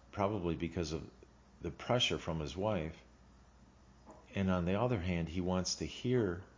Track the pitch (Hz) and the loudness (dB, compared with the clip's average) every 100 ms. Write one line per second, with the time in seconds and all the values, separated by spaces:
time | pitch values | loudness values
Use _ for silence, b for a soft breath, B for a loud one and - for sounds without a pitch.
0 | - - 101 107 85 78 82 85 78 80 | -10 0 0 2 0 0 -2 -2 -2 -4
1 | - - - - - - 85 - - 123 | -8 -16 -20 -20 -20 -10 -8 -6 0 2
2 | - 80 - 82 73 78 104 101 78 - | 2 0 -2 -2 -2 -2 0 0 -2 -8
3 | - - - - - - - - - - | -18 -20 -20 -20 -20 -20 -20 -20 -20 -20
4 | - - - 101 95 92 87 98 123 120 | -20 -20 -6 0 4 4 4 2 2 2
5 | 87 87 82 87 90 92 90 - 78 - | 0 0 0 0 2 2 0 -2 -4 -4
6 | 123 123 104 87 - | 0 2 2 -2 -8